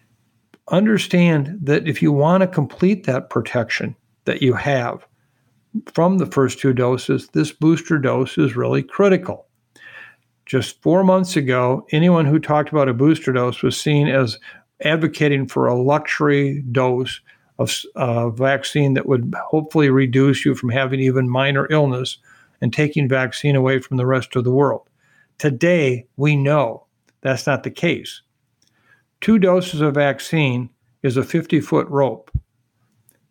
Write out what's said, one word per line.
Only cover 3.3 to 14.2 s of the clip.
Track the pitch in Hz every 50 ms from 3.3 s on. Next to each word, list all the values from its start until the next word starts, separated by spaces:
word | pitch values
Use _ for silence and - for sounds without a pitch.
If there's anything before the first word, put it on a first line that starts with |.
| - 117 110 - - 123 110 - - - - 107 117 _ _ _ _ _ -
that | 131 127 -
you | 139 127 117
have | 101 117 147 139 127 120 123 - - - _ _ _ _ _ _ _ _ _ _ _ _ _ - 220 - - -
from | - 165 180 190 185
the | 151
first | - - 139 135 120 -
two | - - 135
doses, | 127 120 123 123 127 120 - - 135 123 - - -
this | 156 156 156
booster | - - 151 160 165 165 - - 165
dose | 147 127 120 120 123 131 - -
is | - 151 131 113
really | 123 123 123 127 139
critical. | 135 - - - 202 202 190 180 180 - 87 - - _ _ _ _ _ _ - - - - - - - _ _ _ _ _ _ _
Just | - - 131 113 - - _
four | - 151 160 185 190
months | 185 185 190 185 180 -
ago, | 160 135 127 127 127 123 123 131 - - -
anyone | - 151 165 180 180 165 156
who | 139 151 160
talked | 156 - 151 151 147 147
about | 156 151 139
a | 131 120
booster | 117 139 156 160 156 - 143 127
dose | 123 123 127 120 -
was | - 135 127
seen | - - 151 147 147 143
as | 147 135 135